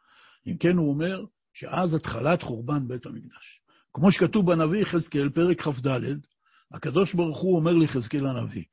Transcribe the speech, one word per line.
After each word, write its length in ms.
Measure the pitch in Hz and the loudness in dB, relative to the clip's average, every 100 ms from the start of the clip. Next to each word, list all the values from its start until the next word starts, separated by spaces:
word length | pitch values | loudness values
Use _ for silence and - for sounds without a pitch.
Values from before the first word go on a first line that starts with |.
| _ _ _ _ - | _ _ _ _ -10
אם 100 | 170 | 0
כן, 200 | 170 180 | 2 4
הוא 120 | 151 | 2
אומר 360 | 143 170 190 214 _ _ | 0 -2 -6 -10 _ _
שאז 400 | - 135 165 180 | -18 -6 -2 0
התחלת 480 | 156 - 117 139 175 | 0 -4 -2 0 0
חורבן 460 | - 117 123 147 123 | -2 -8 -4 -4 -4
בית 180 | 123 117 | -8 -12
המקדש. 560 | 113 123 - - - _ _ _ | -14 -16 -20 -20 -20 _ _ _
כמו 180 | - 190 | 4 4
שכתוב 400 | - 175 220 180 | 6 2 2 2
בנביא 280 | 165 156 214 | 2 2 0
יחזקאל, 500 | 190 170 - 147 143 | 0 -2 -2 -2 0
פרק 320 | 165 175 165 | 2 2 0
כ"ד, 540 | 156 127 135 123 117 143 - _ _ _ _ | -2 -2 -2 -2 -4 -8 -10 _ _ _ _
הקדוש 420 | - 147 147 196 | -10 -2 0 2
ברוך 260 | 170 170 127 | 0 -2 -2
הוא 160 | 185 175 | 0 2
אומר 160 | 160 | 4
ליחזקאל 540 | 170 151 131 107 147 135 | 4 4 2 -4 -2 -2
הנביא, 380 | 123 113 98 82 | -4 -6 -8 -12